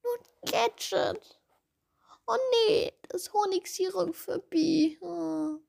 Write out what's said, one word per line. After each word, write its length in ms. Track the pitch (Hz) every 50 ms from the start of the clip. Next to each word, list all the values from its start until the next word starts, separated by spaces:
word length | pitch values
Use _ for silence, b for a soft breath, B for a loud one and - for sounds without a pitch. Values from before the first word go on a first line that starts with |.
| -
Nur 140 | 480 480
ein 320 | 480 - - _ _ - -
Gadget. 880 | - - 453 466 - - - - 392 - - - - - - - - _ _ _ _ _ _ _ _ _ _ b b b b b b b b
Oh 120 | - 466 508 523 508 494
nee. 400 | 466 453 427 - - - - _ _ - -
Das 220 | - 359 - - -
Honigsirup 840 | 415 415 392 381 359 - - - - 370 370 392 370 349 339 330
für 240 | - - - - -
B. 580 | - _ - 330 311 320 320 311 302 320 311 _
Oh. 580 | 370 349 339 339 330 320 320 311 311 311 311 311 311